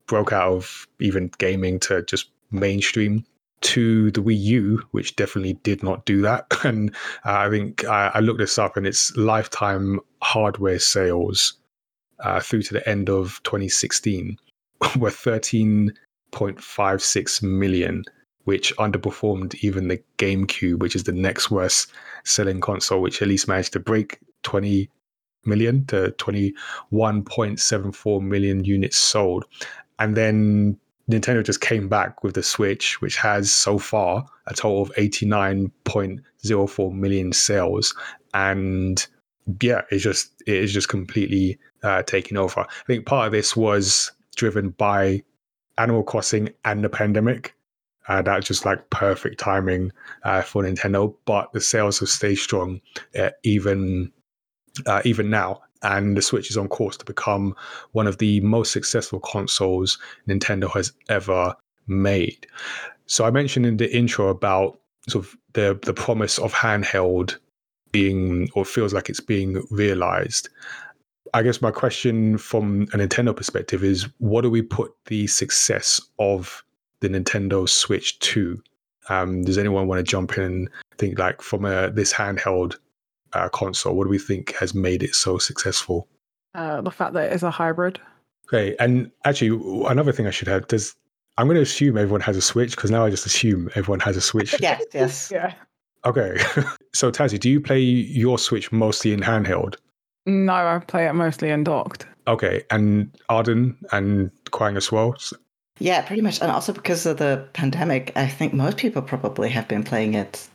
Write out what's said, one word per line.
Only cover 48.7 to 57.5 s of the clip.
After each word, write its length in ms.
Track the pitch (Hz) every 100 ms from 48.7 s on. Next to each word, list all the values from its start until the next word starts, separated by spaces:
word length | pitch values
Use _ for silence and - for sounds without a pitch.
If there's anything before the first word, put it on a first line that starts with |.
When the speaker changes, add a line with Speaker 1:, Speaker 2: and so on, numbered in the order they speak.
| 95 -
Speaker 1:
perfect 500 | - 101 92 - -
timing, 540 | 104 95 95 92 92 - - - 98
uh, 160 | 95
for 220 | 87 104
Nintendo, 520 | 95 92 101 98 104 -
but 300 | - 101 -
the 80 | 107
sales 380 | - 113 104 101
have 100 | 98
stayed 260 | - 104 98
strong, 460 | - 98 92 92 _ - - -
uh, 120 | 95 -
even, 680 | 117 104 98 98 95 90 90 _ _ _ _ _ _ - 131
uh, 160 | 101 123
even 240 | 104 104
now, 320 | 107 92 95 _ _
and 340 | 101 98 101 101
the 40 |
Switch 280 | - 110 -
is 80 | 107
on 100 | 98
course 300 | - 101 -
to 80 | -
become 500 | 110 - 101 98